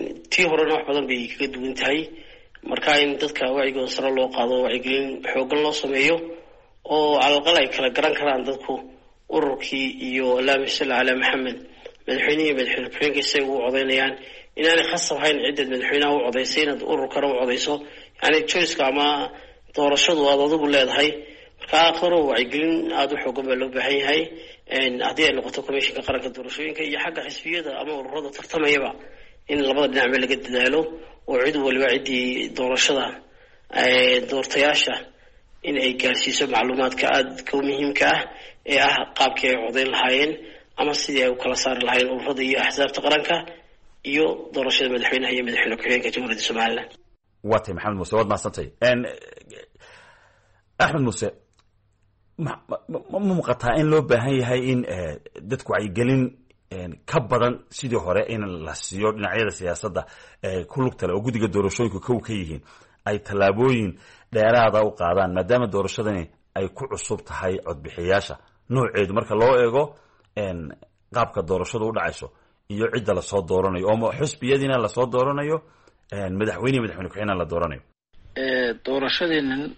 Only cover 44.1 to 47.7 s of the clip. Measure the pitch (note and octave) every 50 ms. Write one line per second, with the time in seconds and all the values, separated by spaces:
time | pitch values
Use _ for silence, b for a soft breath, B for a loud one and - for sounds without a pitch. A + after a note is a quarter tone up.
44.1 | C#3+ D3+ D#3+ - - - - - - C#3+ C3 C3 - - C#3 B2+ B2 A#2+ B2 -
45.1 | C3+ B2+ C3 B2+ B2+ B2+ B2 A#2+ A#2 A2 A2+ A2 A2+ A2+ - B2 B2 B2 A#2 A2+
46.1 | - B2 B2+ A#2 A2 - - - - - A2+ A2+ A#2 - - - - - _ _
47.1 | _ _ _ _ _ _ - G#2 A2 G2+ - -